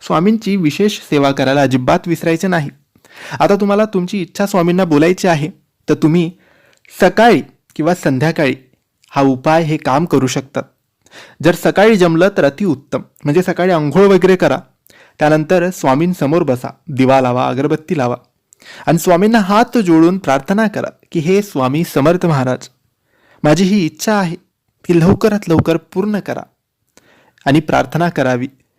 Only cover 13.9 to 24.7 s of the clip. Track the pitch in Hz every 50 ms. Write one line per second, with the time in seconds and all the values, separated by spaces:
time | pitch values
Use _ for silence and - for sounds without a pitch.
13.9 | - 185 202 196 196 180 180 185 185 180 175 143 127 170 - _ _ _ _ _
14.9 | _ _ _ _ _ - 151 151 156 156 151 151 190 180 170 185 180 - - 139
15.9 | 131 143 165 180 175 - 151 135 156 175 170 143 127 123 - - - _ _ -
16.9 | 143 123 131 127 135 135 131 123 123 123 131 131 127 123 139 147 156 151 - -
17.9 | 185 160 123 120 123 - _ _ _ _ _ _ _ _ - - - - - -
18.9 | 151 175 - 190 175 170 202 220 233 226 196 180 202 214 240 - - 247 208 175
19.9 | 165 160 165 170 185 190 - 143 135 139 139 - 190 214 220 202 208 131 - -
20.9 | - _ _ _ - 170 143 170 190 202 202 202 - 143 131 127 135 156 170 -
21.9 | - 151 135 156 165 180 - 170 156 135 123 127 127 - - - _ _ _ _
22.9 | _ _ _ _ _ _ _ _ _ _ - 151 156 170 196 185 214 208 165 156
23.9 | - - - 220 214 202 190 165 175 - _ _ _ _ _ _